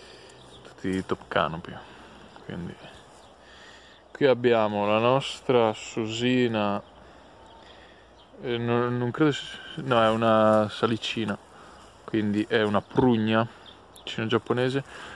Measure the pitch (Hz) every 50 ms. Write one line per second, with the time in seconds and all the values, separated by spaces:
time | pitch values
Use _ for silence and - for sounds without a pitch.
0 | - - - - - - - - - - - - - - - - - 98 92 95
1 | 92 - 95 - - - - 101 85 76 80 82 - - - - - - - -
2 | - - - - - - - - - - 95 90 87 - - - - - - -
3 | - - - - - - - - - - - - - - - - - - - -
4 | - - - - 143 139 123 117 120 123 117 113 107 104 104 101 101 104 107 110
5 | 113 120 127 139 139 - - - - - 127 120 117 110 110 - - - - 120
6 | 113 110 110 113 123 123 127 127 123 117 113 107 104 101 101 101 - - - -
7 | - - - - - - - - - - - - - - - - - - - -
8 | - - - - - - - - 175 131 120 117 120 120 117 120 123 120 123 123
9 | 123 123 117 - 156 151 135 - - - - - - - - - 143 135 127 117
10 | 113 110 110 113 113 113 110 110 110 110 107 107 107 104 - - - 113 117 107
11 | - - - 117 110 104 101 - - - - - - - - - - - - -
12 | - - - 110 104 104 101 104 107 - 113 113 107 104 104 98 - - - -
13 | 131 127 120 110 107 110 110 110 117 113 - - - - - - - - - -
14 | - - - - 113 110 117 110 - - 117 123 123 131 131 139 135 - - -
15 | - - -